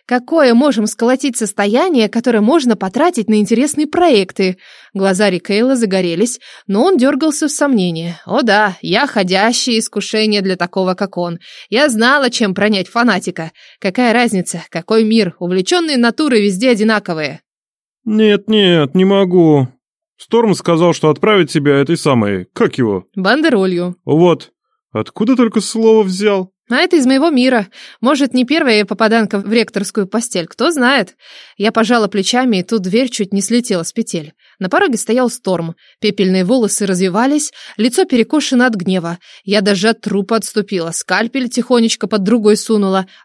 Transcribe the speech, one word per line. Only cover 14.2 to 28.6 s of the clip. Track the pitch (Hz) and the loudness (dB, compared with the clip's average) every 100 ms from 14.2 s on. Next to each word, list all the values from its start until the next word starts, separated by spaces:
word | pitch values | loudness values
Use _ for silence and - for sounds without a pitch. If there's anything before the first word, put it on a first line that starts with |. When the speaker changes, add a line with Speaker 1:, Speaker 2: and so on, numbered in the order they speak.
| 240 190 170 170 - | 0 0 -4 -8 -10
Speaker 1:
какой | 170 - 220 | -10 -2 0
мир? | 220 226 185 - | 2 2 0 -4
Увлечённые | 175 185 185 359 330 269 | -4 -2 0 0 0 0
натуры | 233 226 302 240 | 0 0 0 2
везде | 208 185 254 | 2 0 0
одинаковые". | 226 214 214 208 160 147 147 _ _ _ _ _ _ | 2 2 0 -2 -6 -6 -8 _ _ _ _ _ _
Speaker 2:
"Нет-нет, | - 214 214 202 202 214 190 170 143 180 | -4 2 4 2 2 2 4 4 2 2
не | 190 | 4
могу. | 196 190 180 160 147 127 _ _ _ _ _ | 4 2 4 4 4 0 _ _ _ _ _
Сторм | - 226 226 | -2 0 2
сказал, | 175 - 170 175 | 0 0 2 2
что | 160 156 | 2 0
отправит | 147 208 208 156 | 2 2 2 2
тебя | 160 143 139 | 0 2 2
этой | 139 170 | 2 0
самой... | 156 123 104 95 90 | 0 0 0 -2 -6
Как | - 220 - | -2 -2 0
его?" | 117 98 - - | -2 -2 -6 -4
Speaker 1:
"Бандеролью". | 190 262 320 240 190 175 180 175 - | 0 2 2 2 0 -2 -6 -8 -2
Speaker 2:
"Вот. | 147 175 156 - _ _ _ _ | 2 4 2 -4 _ _ _ _
Откуда | 110 107 - 220 254 | -8 -8 -4 0 2
только | 233 220 | 2 0
слово | 190 220 226 220 | -4 0 2 4
взял?" | 196 185 208 196 185 _ - | 2 -2 -2 -2 -4 _ -6
Speaker 1:
"А | 247 | -2
это | 359 339 | 0 2
из | 254 | 2
моего | 269 320 | 2 2
мира. | 277 254 247 196 - - - | 2 2 0 -2 -10 -20 -4
Может, | 226 294 269 254 | -2 0 0 0
не | 247 | 0
первая | 311 | 0